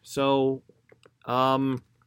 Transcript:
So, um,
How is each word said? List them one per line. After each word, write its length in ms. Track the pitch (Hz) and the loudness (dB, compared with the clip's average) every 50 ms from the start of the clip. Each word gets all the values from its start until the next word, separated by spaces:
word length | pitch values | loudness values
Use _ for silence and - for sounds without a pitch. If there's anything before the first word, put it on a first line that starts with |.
| _ | _
So, 580 | - - 139 139 139 139 135 131 135 135 131 - _ _ _ _ _ _ _ _ _ _ _ - | -10 -6 -2 0 0 2 2 2 0 -2 -4 -8 _ _ _ _ _ _ _ _ _ _ _ -8
um, 560 | - 123 127 131 131 131 135 135 135 131 123 - _ _ _ _ | -4 0 2 2 2 2 2 0 -2 -4 -6 -8 _ _ _ _